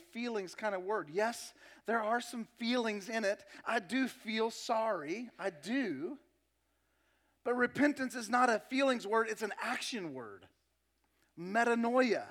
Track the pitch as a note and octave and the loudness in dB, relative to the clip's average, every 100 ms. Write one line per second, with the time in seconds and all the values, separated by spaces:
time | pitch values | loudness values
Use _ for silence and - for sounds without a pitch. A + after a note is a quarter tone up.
0 | - A#3 A#3+ A3 F3+ - G#3+ F#3+ F3+ G#3+ | -8 -6 -4 -4 -6 -4 -2 -2 -2 -2
1 | D3 E3+ A3+ A#3+ - - - - - A3+ | -2 0 0 -2 -12 -18 -20 -10 -2 0
2 | G#3+ A#3+ - A#3+ A3 - A#3 B3 A3+ G#3 | 2 0 -2 -8 -10 -4 0 2 2 -2
3 | F#3+ A3+ G3+ G#3 - - - A#3 F3 B3+ | -4 0 0 0 -6 -10 -2 -2 0 0
4 | B3+ - G#3+ A3 A3+ - - A3 A3 F#3 | 0 -4 -4 0 0 -2 -2 0 2 0
5 | D3 G#3 A#3 - F#3+ D#3+ F3+ C4+ A3+ C3+ | -2 -6 -8 -6 -6 -6 -2 0 0 -2
6 | F3+ C#4+ _ _ _ _ _ _ _ _ | -6 -8 _ _ _ _ _ _ _ _
7 | _ _ _ _ A#3+ B3 A#3+ A#3+ D4 C#4+ | _ _ _ _ -2 2 2 4 2 2
8 | C4 B3+ G#3 B3 B3 G#3+ - C4 C4+ A#3+ | -4 -6 0 4 6 4 0 2 4 2
9 | G3 A3+ A3+ G#3+ G#3+ - A3 B3 - A#3 | 2 2 2 -2 -6 -4 -4 -4 -4 -6
10 | E3 C3 A2+ F#2+ - _ _ _ _ _ | -6 -8 -12 -14 -20 _ _ _ _ _
11 | _ _ _ - F3+ A3 A#3+ A#3 A#3 B3+ | _ _ _ -12 -2 2 4 4 4 4
12 | B3 D#3+ - | 4 2 -4